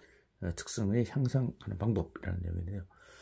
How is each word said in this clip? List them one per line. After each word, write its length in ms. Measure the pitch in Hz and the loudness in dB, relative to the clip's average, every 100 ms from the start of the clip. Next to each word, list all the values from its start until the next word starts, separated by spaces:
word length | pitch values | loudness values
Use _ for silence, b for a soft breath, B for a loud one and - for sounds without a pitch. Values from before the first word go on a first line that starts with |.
| b b b - | b b b -6
어, 80 | 92 85 | -4 -2
특성의 500 | - - 101 113 117 | -4 0 2 4 2
향상하는 720 | 147 127 135 120 - - 92 | 2 2 2 0 -2 -6 0
방법이라는 640 | 107 101 82 - - 90 | 2 2 0 -4 -4 -2
내용인데요. 400 | 85 85 87 101 90 b b b | -2 -2 -4 -6 -8 b b b